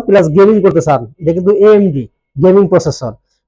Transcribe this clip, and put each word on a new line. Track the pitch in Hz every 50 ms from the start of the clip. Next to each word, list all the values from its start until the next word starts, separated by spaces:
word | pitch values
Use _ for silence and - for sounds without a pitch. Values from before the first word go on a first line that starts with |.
| -
প্লাস | - 196 196 170 160 147
গেমিং | 196 196 208 220 202 180
করতে | 196 147 165
চান, | - 156 139 127 120 110 - -
এটা | 160 160 165
কিন্তু | 180 175 202 208 196 202
এএমডি | 214 214 202 202 185 143 135 113 - _ _ _ _ - 139 156
গেমিং | 185 190 202 196 160
প্রসেসর, | 185 170 - 156 - - 131 113 113 - _ _ _ _ _